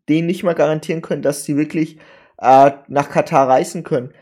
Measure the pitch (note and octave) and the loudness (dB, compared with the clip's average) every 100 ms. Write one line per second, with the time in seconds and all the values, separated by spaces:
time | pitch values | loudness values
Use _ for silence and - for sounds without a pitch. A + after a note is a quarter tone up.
0 | - D3+ E3+ F#3 F3+ E3 D3+ D#3 - E3 | -2 -2 0 -2 -2 0 0 -2 -4 -8
1 | - D3+ C#3+ C#3+ - C#3+ D3+ E3 E3 - | -6 -4 -4 -4 -4 -2 -2 -2 -6 -8
2 | - - _ - A#2+ C3+ C#3 - - C#3 | -20 -20 _ -4 4 6 6 2 -6 -4
3 | C#3+ E3+ D3 D3+ C3 C3 F3 F3+ D#3+ D3 | -2 -4 0 2 4 2 0 -8 -6 -6
4 | B2+ _ | -6 _